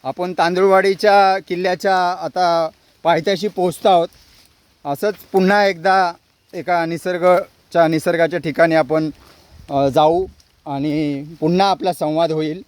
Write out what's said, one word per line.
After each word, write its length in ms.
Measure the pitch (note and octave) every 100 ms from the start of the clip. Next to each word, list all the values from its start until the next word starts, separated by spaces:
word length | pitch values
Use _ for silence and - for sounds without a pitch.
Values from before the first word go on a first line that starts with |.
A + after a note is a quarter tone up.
आपण 280 | B2+ C#3 F3+ F3
तांदुळवाडीच्या 1000 | E3+ F3+ G3 F#3+ G3 F#3+ G#3 G3+ F#3+ F#3+ -
किल्ल्याच्या 600 | F3 F#3 F3+ G3+ F#3 F3+
आता 560 | F3+ E3 F3+ F3+ E3+ D#3+ _ _ _
पायथ्याशी 460 | D#3+ E3 E3 F#3+ G3+
पोचतो 400 | F#3+ F3+ - G#3+
आहोत. 200 | F3+ F3 _ _ _ _ _ _ _
असंच 300 | D3 C#3+ G3+ G3+ -
पुन्हा 340 | G3 F#3+ G#3 G3+
एकदा 460 | F3 F3 F#3+ F3+ E3+ _ _ _
एका 320 | F#3 D#3+ F3 E3
निसर्गच्या, 1000 | E3 F3+ F3+ F3+ F3+ G3 _ _ E3+ D#3+
निसर्गाच्या 500 | D#3+ F3+ E3 E3 E3+
ठिकाणी 360 | D#3+ C#3 E3
आपण, 360 | D#3+ C#3 D#3 D#3 - - - _ - -
अ, 180 | C#3+ C#3
जाऊ 380 | C3+ D#3 F3 F#3+ - _ _ -
आणि 580 | C#3 D3 D3+ D3 C#3 D3 E3
पुन्हा 300 | D#3+ F3 G3
आपला 220 | F#3 F#3
संवाद 400 | F3 D3+ D#3 E3
होईल. 300 | D#3 D#3 E3+